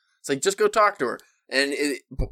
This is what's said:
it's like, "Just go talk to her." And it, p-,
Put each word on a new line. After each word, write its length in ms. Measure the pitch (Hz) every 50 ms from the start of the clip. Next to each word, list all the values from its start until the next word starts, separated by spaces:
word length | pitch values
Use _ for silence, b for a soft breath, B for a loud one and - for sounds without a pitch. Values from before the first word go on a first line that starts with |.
| b b b b
it's 100 | - -
like, 120 | 139 135
"Just 180 | - 196 190 -
go 80 | 214
talk 320 | 208 - 226 208 202 - -
to 80 | 135
her." 120 | 117 107 - b b b b b -
And 240 | 120 135 139 139 143
it, 300 | 123 147 143 131 - - _ 139 135
p-, 80 | 147 -